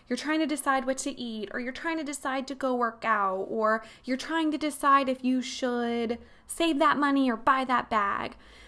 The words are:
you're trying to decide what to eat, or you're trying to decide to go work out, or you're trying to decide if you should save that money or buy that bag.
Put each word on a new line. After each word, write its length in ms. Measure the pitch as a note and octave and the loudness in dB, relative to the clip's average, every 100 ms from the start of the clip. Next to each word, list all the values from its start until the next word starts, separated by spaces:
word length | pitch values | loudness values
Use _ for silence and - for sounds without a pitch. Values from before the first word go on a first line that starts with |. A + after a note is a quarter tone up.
| - | -6
you're 80 | B3 | -4
trying 240 | C#4 D#4 | 0 0
to 60 | D#4 | 0
decide 400 | D4 - C4+ B3 | 0 0 0 0
what 120 | C4 | -2
to 200 | C#4+ - | -4 -6
eat, 320 | A#3+ A3 G3 | -8 -8 -8
or 80 | - | -6
you're 120 | B3 | -8
trying 260 | B3+ E4 D#4+ | -6 -4 -4
to 60 | |
decide 440 | D4 C#4+ C#4+ C4 C4 | -4 -6 -4 -4 -4
to 60 | |
go 200 | - C4+ | -4 -2
work 300 | B3 A#3 A3+ A3+ | 0 0 -2 0
out, 400 | G#3 G3 F#3+ G3 | 2 2 -2 -4
or 360 | A3+ G#3+ A3 - - | 0 2 2 -2 -12
you're 120 | - C4 | -4 -4
trying 340 | - D#4+ D#4 | -2 0 0
to 80 | D4+ | 0
decide 500 | D4+ C#4+ D4 C#4 C4 | -2 0 4 4 4
if 160 | C4 | 0
you 160 | B3+ B3+ | 0 0
should 800 | A#3+ - B3+ A#3+ A#3 A#3 A#3 A#3+ - - - | -2 -4 -2 0 -2 -2 -2 -4 -10 -18 -8
save 320 | - E4 C#4+ | 0 2 4
that 180 | D#4 C4+ | 4 4
money 320 | C#4+ C#4 C4 | 4 4 2
or 60 | A3+ | 2
buy 280 | C#4+ C4 | 2 2
that 240 | C4 A#3+ A#3+ | 2 0 0
bag. 480 | A3 G3+ - - - - - | 0 0 -2 -6 -10 -20 -20